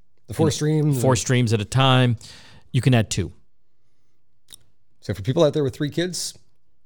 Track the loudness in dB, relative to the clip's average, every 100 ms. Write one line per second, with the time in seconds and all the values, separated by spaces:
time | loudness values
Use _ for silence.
0 | -20 -20 -14 -2 -2 0 -2 0 0 0
1 | 2 0 0 0 0 -2 -2 2 4 4
2 | 2 0 -6 -20 -20 -20 -8 -2 2 2
3 | 2 -4 -8 -12 -20 -20 -20 -20 -20 -20
4 | -20 -20 -20 -20 -20 -20 -20 -20 -20 -16
5 | -10 -6 -2 2 2 2 -2 -4 -6 -4
6 | -6 -6 -10 -12 -20 -20 -20 -20